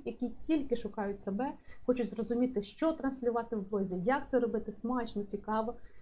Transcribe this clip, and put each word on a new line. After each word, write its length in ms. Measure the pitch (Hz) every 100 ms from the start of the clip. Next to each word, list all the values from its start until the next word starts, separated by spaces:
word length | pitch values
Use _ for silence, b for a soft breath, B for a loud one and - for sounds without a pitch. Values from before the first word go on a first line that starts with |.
| 233
які 240 | 226 240
тільки 460 | - - 320 269 226
шукають 460 | 208 - 202 202
себе, 300 | 208 202 269 294 b b -
хочуть 240 | 254 226
зрозуміти, 520 | - 220 240 254 254
що 300 | - - 320
транслювати 640 | 320 269 262 240 233 226 220
в 140 | 190
блозі, 260 | 208 190 185 185
як 240 | 277 285
це 100 | 254
робити 320 | 240 226 214
смачно, 520 | 202 233 254 233 202
цікаво, 520 | 202 202 - 220 226 247 b b